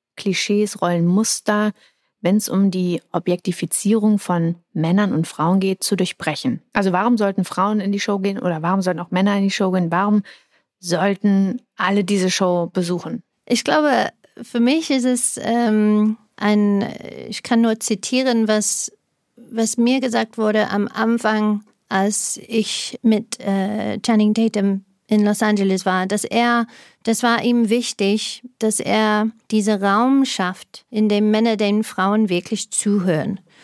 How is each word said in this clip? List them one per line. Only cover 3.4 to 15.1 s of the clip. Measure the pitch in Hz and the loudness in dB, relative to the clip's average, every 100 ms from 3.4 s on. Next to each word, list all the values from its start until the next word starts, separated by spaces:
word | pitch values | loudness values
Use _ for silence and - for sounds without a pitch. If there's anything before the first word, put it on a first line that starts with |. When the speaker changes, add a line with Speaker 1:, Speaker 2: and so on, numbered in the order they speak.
| - - 170 - 202 220 214 208 | -2 -4 -6 -2 0 2 2 0
Speaker 1:
von | - 175 165 170 _ | 0 0 0 -4 _
Männern | 156 160 190 202 | -4 0 2 2
und | 160 170 | 0 -4
Frauen | - 160 190 | -2 0 2
geht, | 190 190 | 0 -4
zu | - | -2
durchbrechen? | 190 180 - - 147 127 - - | -2 -2 -4 -6 -4 -4 -6 -4
Also | 214 196 | -2 0
warum | 180 220 226 | 2 2 2
sollten | 196 196 | 0 -2
Frauen | 180 - 202 214 | -4 -2 0 0
in | 196 | -2
die | 202 | -4
Show | - 202 | -2 -2
gehen | 196 196 | -2 -2
oder | 180 160 | -4 -2
warum | 165 196 | 0 0
sollten | 180 170 | 0 -4
auch | 175 | -2
Männer | 180 202 202 | 0 2 2
in | |
die | 196 | 0
Show | - 190 | 0 0
gehen? | 185 170 | 0 0
Warum | 170 202 208 - - _ _ _ _ | 0 2 0 0 -16 _ _ _ _
sollten | 175 170 202 190 202 196 190 247 - | -4 0 0 0 2 2 2 -2 -10
alle | - 180 202 | -6 -2 0
diese | 190 202 185 | 0 0 0
Show | - 185 175 170 | 0 0 0 -2
besuchen? | 185 175 175 165 - - _ | -2 -2 -4 -6 -10 -12 _
Speaker 2:
Ich | - 247 | -4 -2
glaube, | - 302 302 233 - - _ - | 2 2 2 2 -2 -8 _ -20
für | 233 240 | -6 0
mich | 240 320 320 | 2 2 0
ist | 269 | 0
es, | 247 | 0